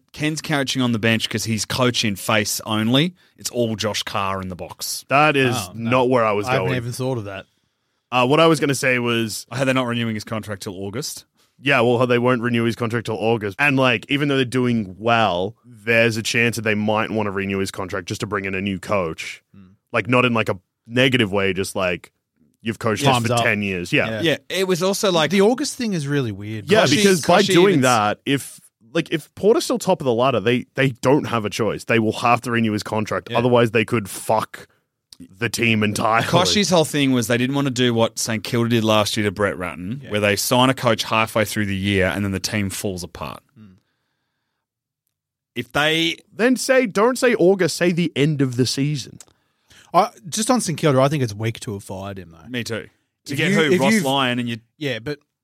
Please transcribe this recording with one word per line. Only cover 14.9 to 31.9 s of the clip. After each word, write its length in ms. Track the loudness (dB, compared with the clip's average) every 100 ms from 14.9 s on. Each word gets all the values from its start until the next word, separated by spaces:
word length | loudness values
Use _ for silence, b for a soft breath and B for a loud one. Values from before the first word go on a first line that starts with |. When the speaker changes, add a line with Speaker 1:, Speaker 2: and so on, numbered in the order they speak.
| -4
Speaker 2:
well, 580 | 0 2 2 0 -4 -8
there's 540 | -20 -8 2 4 4 2
a 40 |
chance 340 | -2 0 0 0
that 60 |
they 120 | -2
might 360 | 0 0 0 0
wanna 200 | -2 -2
renew 280 | -4 -4 -4
his 120 | -4
contract 380 | -6 -8 -8 -6
just 120 | -8
to 60 | -4
bring 180 | -4
in 100 | -4
a 60 | -4
new 180 | -4 -6
coach. 640 | -2 -2 -2 -6 -12 -16 _
Speaker 3:
Hmm. 140 | -20 -20 _ _
Speaker 2:
Like, 160 | -4 2
not 200 | 2 4
in, 80 |
like, 160 | 2 0
a 80 | -4 _ _ -4
negative 460 | 2 4 4 2
way, 220 | 2 0
just 200 | 0 -4
like, 380 | -2 -2 -4 -8 _ _ _ _ _
you've 180 | -8 -4
coached 260 | -2 0
Speaker 3:
Time's 180 | 2 2
Speaker 2:
this 60 | 2
for 60 | 2
Speaker 3:
up. 40 |
Speaker 2:
ten 200 | 2 0
years. 280 | -2 -4 -2
Yeah. 160 | 0 0
Speaker 3:
Yeah. 140 | -2
Speaker 1:
Yeah, 140 | -2 -2 -4
it 180 | -4 -2
was 140 | 0
also 280 | 0 0 0
like 200 | 2 2
Speaker 3:
The 100 | 4
August 360 | 4 2 -4 -6
thing 180 | -4
is 120 | -4 -2
really 240 | -2 -2
weird. 380 | -6 -8 -8 2
Speaker 2:
Yeah, 120 | 2
Speaker 1:
Koshi, 120 | 4 4
Speaker 2:
because 240 | 4 4
by 160 | 4 4
Speaker 1:
Koshi 40 | 4
Speaker 2:
doing 140 | 4 6
Speaker 1:
even 100 | 6
Speaker 2:
that, 380 | 4 4 2 0 -2
if, 340 | -4 -4 -18 _ _ _
like, 180 | -4 -4
if 240 | -6 -8
Porter's 300 | 0 2 2
still 140 | 0 -2
top 240 | 0 0
of 20 |
the 80 | 0
ladder, 280 | 2 2 2
they, 260 | 0 -2 -4
they 160 | -2 -2
don't 340 | 0 2 2
have 220 | 2 -2 -2
a 40 |
choice. 340 | -2 -4 -4
They 140 | 0